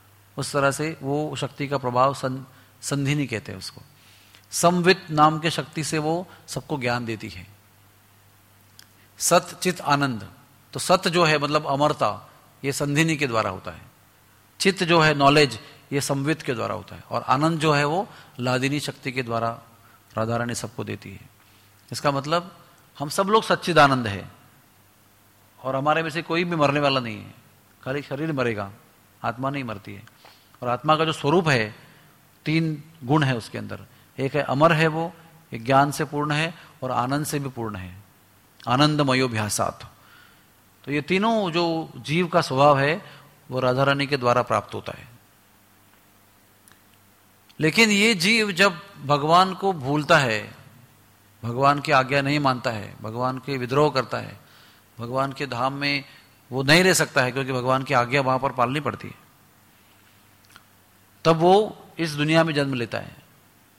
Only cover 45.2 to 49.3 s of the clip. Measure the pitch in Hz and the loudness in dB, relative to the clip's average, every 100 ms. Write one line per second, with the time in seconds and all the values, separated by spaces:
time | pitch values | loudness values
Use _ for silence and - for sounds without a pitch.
45.2 | _ _ _ _ _ _ _ _ _ _ | _ _ _ _ _ _ _ _ _ _
46.2 | _ _ _ _ _ - _ _ _ _ | _ _ _ _ _ -20 _ _ _ _
47.2 | _ _ _ - 156 156 226 202 214 202 | _ _ _ -2 0 4 4 4 4 2
48.2 | 180 226 208 170 196 165 - - 139 147 | 2 2 0 2 0 0 -10 -12 -2 0
49.2 | 151 | 4